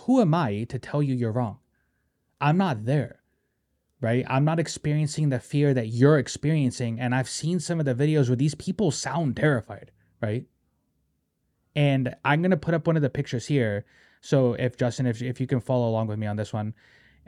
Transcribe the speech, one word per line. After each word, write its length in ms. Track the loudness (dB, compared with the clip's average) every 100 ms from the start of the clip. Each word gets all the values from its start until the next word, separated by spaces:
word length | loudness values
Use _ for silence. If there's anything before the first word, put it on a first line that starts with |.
| 2
who 160 | 4
am 120 | 4
I 320 | 2 0 -2 -6
to 120 | -8
tell 240 | -4 -2
you 140 | 0 0
you're 160 | 0
wrong? 260 | -2 -4 -6 _ _ _ _ _ _ _ -2
I'm 180 | 0 2
not 280 | 2 -2 0
there, 380 | -2 -2 -10 _ _ _ _ _ _ _ -6
right? 240 | -2 0 0
I'm 160 | 0 2
not 140 | 0
experiencing 680 | -4 -4 -4 -2 -2 -2 -2
the 100 | -2
fear 340 | -2 0 2
that 140 | 2 0
you're 320 | 4 6 6
experiencing." 800 | 2 -4 0 2 0 -2 -6 -4
And 160 | -2 -2
I've 120 | -2
seen 320 | -4 -2 -2
some 200 | -2 -2
of 60 | 0
the 80 | 0
videos 340 | 2 4 4
where 60 | 2
these 180 | 0
people 380 | -2 -6 -2 -2
sound 440 | -2 -4 -2 -2 0
terrified, 560 | 0 0 -4 -16 -18 _ _ -8
right? 240 | -4 -4 -8 _ _ _ _ _ _ _ _ _ _ _ _ 0
And 400 | 2 2 -2 -4
I'm 200 | 0 2
gonna 120 | 2 0
put 200 | 0 -2
up 100 | 0
one 100 | 0
of 60 |
the 80 | 0
pictures 380 | -2 -4 -4 0
here. 360 | 0 2 -2 -6 _ _ _
So 320 | 0 2 2
if, 240 | 2 -2 0
Justin, 300 | -2 0 -2
if, 160 | -2
if 180 | -4 -4
you 60 | -2
can 120 | -2
follow 300 | 0 0 0
along 160 | 0 -2
with 120 | -4
me 80 | -4
on 80 | -4
this 180 | -4
one, 220 | -4 -6 -8 _ _ _ _